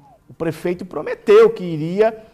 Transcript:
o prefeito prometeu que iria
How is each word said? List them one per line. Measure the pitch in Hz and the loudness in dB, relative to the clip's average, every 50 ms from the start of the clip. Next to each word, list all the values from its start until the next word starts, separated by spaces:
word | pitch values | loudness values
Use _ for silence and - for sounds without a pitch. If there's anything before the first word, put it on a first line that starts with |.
| _ _ _ _ _ - | _ _ _ _ _ -20
o | 131 | -12
prefeito | - 170 165 156 - - 180 180 175 196 | -8 -6 -6 -6 -6 -6 -6 -6 -8 -10
prometeu | 180 - 147 - 480 480 - _ 226 202 220 226 208 | -12 -10 -10 -8 -8 -10 -4 _ 4 6 6 6 4
que | 226 - | 2 -2
iria | 180 175 165 151 156 165 180 202 214 226 220 220 - _ | -8 -8 -6 -6 -6 -4 -2 0 0 0 -2 -6 -12 _